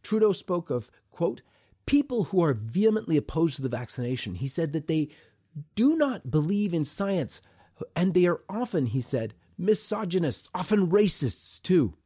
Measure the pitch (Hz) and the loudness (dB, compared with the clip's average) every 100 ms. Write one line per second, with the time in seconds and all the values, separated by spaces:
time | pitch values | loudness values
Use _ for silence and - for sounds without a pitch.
0 | - 214 214 185 - 175 - 123 - _ | -2 2 4 2 -2 -4 -2 -6 -6 _
1 | _ - 170 233 _ _ _ _ - 285 | _ -4 -4 -4 _ _ _ _ 0 0
2 | 277 247 175 185 165 117 113 143 220 214 | 2 -2 0 2 2 0 -2 2 2 2
3 | - 156 - 160 165 135 131 120 120 - | 2 0 0 0 0 0 -4 -4 -6 -6
4 | 123 127 - 90 131 - 165 156 - 160 | -4 -4 -6 -6 -4 -2 -2 -2 -2 -2
5 | 151 - _ _ _ 151 - - 262 320 | -2 -8 _ _ _ -16 -10 0 2 4
6 | 285 220 131 151 151 202 208 165 143 - | 0 0 -2 0 2 0 0 -2 -2 -2
7 | 196 190 120 - _ _ _ _ - - | -2 -2 -4 -8 _ _ _ _ -10 -2
8 | 185 180 175 170 - 208 240 170 123 127 | 2 4 4 2 -4 -6 -2 0 0 -2
9 | - 127 113 - _ - 185 214 - 208 | -2 -4 -4 -10 _ -4 0 2 0 -4
10 | 196 180 170 - - - 170 208 180 202 | -2 0 0 -4 -8 -6 0 2 4 4
11 | 208 - 131 - - - - 185 110 - | 4 2 0 -4 -10 -12 2 4 4 -2